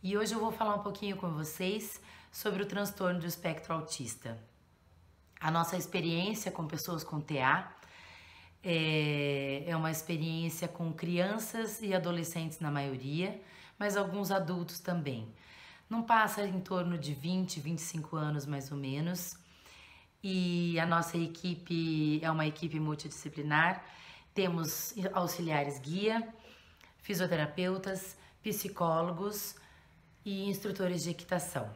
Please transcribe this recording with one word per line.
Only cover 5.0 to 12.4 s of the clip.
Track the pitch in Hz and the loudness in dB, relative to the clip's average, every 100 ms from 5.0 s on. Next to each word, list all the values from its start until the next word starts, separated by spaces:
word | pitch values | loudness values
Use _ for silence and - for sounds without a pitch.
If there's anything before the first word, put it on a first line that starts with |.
| - - - - | -20 -20 -20 -4
A | 156 | 2
nossa | 165 165 180 | 2 2 0
experiência | - 180 165 165 190 214 190 | 0 0 2 2 2 0 -4
com | 185 151 | -4 -4
pessoas | 165 - 165 | -4 -2 -4
com | - 151 | -2 -4
T | 151 143 | -2 4
A | 131 160 185 - - - - - - - - - | 6 4 2 -14 -20 -20 -20 -20 -20 -20 -20 -8
é, | 180 165 156 156 151 147 143 139 139 139 170 | 0 2 4 4 4 2 2 2 0 -2 0
é | 165 | 0
uma | 160 | 2
experiência | 156 - 165 160 160 165 165 170 | -2 -2 0 0 0 -2 -2 -4
com | - 165 | -2 -4
crianças | 160 170 175 185 220 226 233 220 214 | -2 0 2 2 0 -2 -2 -4 -2
e | 214 | 0
adolescentes | 185 165 175 160 170 | 2 2 0 -2 -4